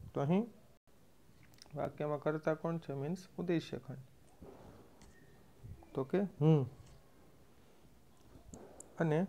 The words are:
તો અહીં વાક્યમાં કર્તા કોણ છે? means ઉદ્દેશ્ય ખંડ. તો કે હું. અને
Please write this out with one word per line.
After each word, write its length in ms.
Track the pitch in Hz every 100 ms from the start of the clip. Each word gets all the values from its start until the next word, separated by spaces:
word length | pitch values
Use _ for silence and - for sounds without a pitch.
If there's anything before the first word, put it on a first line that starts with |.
| -
તો 80 | 139
અહીં 260 | 143 185 233 - - - _ - - - - - - - - 143
વાક્યમાં 440 | 135 - 151 147
કર્તા 340 | 151 156 160
કોણ 240 | 156 165 165
છે? 160 | -
means 340 | 139 143 185 180 -
ઉદ્દેશ્ય 400 | 175 165 - 131
ખંડ. 200 | - 135 131 - - - - - - - - - - - - - - - - - -
તો 100 | -
કે 160 | 131 180
હું. 500 | 196 - 151 156 123 - - - - - - - - - - - - - - - - - - - - - - -
અને 280 | 165 151